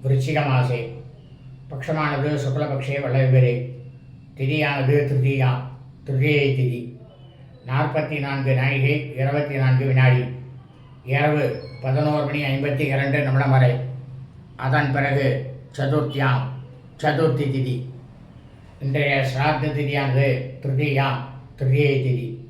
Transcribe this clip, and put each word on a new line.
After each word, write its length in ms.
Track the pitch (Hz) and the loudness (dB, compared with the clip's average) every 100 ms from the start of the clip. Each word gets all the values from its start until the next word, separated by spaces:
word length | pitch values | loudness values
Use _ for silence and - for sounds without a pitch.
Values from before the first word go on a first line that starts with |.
விருச்சிக 360 | 131 131 131 151 | 2 0 2 0
மாசே. 560 | 143 127 127 117 113 - - - - - - - - | 2 2 2 -2 -6 -12 -16 -20 -20 -20 -20 -20 -16
பக்ஷமானது 640 | 139 - 156 151 143 147 147 | -12 -6 -2 -2 0 -2 -2
சுக்லபக்ஷே 640 | 131 131 - 131 - 139 | -2 -2 -2 -4 -4 -4
வளர்பிறை. 680 | 135 131 131 131 127 120 - - - - - - - - | 0 2 6 6 6 2 -4 -12 -16 -20 -20 -20 -20 -6
திதியானது 680 | 135 156 143 139 131 147 135 | -2 0 0 0 2 4 4
திருதியா, 560 | 131 131 135 127 127 - - - - | 2 2 2 2 2 -4 -14 -20 -20
திருதியை 520 | - 131 151 147 139 131 | -4 0 2 4 2 2
திதி. 400 | 123 117 117 - - - - - - - 123 | 0 -2 -8 -14 -20 -20 -20 -20 -20 -20 -6
நாற்பத்தி 500 | 131 151 156 151 151 | -2 0 -2 -4 -4
நான்கு 360 | 139 135 135 127 | -4 -2 0 2
நாழிகை 600 | 135 135 131 151 - 127 | 2 2 2 0 -2 -4
இருபத்தி 400 | 135 147 147 139 | -2 0 -2 0
நான்கு 300 | 131 131 135 | 2 2 2
வினாடி. 380 | 127 127 127 127 - - - - - - - | 4 6 4 0 -8 -14 -18 -20 -20 -20 -20
இரவு 600 | 123 139 151 151 127 - - - | -4 0 2 2 0 -4 -10 -10
பதினோரு 440 | 131 135 151 147 - | -2 0 2 0 -2
மணி 180 | 147 | -2
ஐம்பத்தி 360 | 143 135 143 135 | -2 -2 -2 0
இரண்டு 440 | 147 135 139 143 | 0 0 0 0
நிமிடம் 260 | 135 131 135 | 2 2 4
வரை. 260 | 131 127 - - - - - - - - - | 4 4 2 -4 -10 -12 -16 -16 -20 -20 -8
அதன் 360 | 131 147 143 | 0 0 2
பிறகு 640 | 139 139 139 131 - - - - - | 0 2 2 2 0 -4 -12 -16 -4
சதுர்த்தியாம், 640 | 135 151 127 139 135 127 - - - - - - | 0 0 0 0 2 2 -2 -8 -14 -18 -20 -4
சதுர்த்தி 480 | 151 147 160 - 139 | -2 2 2 2 0
திதி. 440 | 131 127 113 - - - - - - - - - - | 0 -2 -4 -6 -14 -18 -20 -20 -20 -20 -20 -20 -8
இன்றைய 440 | 135 147 143 139 131 127 | -4 0 2 0 0 0
சிராத்த 320 | 147 143 104 | 0 0 -2
திதியானது 840 | 143 139 127 135 127 139 123 - - | -2 -2 -2 0 2 2 0 -4 -8
திருதியாம், 560 | 135 131 151 135 131 123 - - - - | -4 -2 0 0 0 -2 -8 -14 -20 -4
திருதியை 400 | 131 131 147 135 | 0 4 4 2
திதி. 380 | 127 120 113 - - | 0 -2 -2 -10 -16